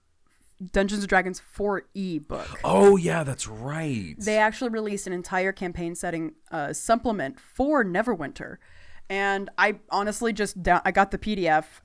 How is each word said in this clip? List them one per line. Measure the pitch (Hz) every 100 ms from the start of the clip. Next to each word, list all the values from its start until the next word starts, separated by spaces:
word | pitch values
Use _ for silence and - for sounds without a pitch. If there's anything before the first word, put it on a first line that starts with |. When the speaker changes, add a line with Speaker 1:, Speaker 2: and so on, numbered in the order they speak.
| _ _ _ _ _ _ 185
Speaker 1:
Dungeons | 196 202 208
and | 196
Dragons | 190 180 185
four | - - 202 190 -
E | 196 190 160
book. | - - - -
Speaker 2:
Oh, | - 185 202 196
yeah, | 170 165
that's | 139 127 -
right. | 110 123 151 160 120 87 76
Speaker 1:
They | 208 214
actually | 214 220 254
released | 220 214 202 190
an |
entire | 180 175 190 190
campaign | 190 185 175 170 175
setting, | 180 165 160 - _
uh, | 165 147
supplement | - - 226 247 208 135 131
for | - - 269 302
Neverwinter. | 208 175 233 190 139 - - - - - - - -
And | 196 196 196 196 -
I | 202 208 -
honestly | 180 208 208 233
just | 214 202 -
da-, | 180 180 190
I |
got | 190 196
the | 190
P | 214 208
D | 170
F | 156 156 -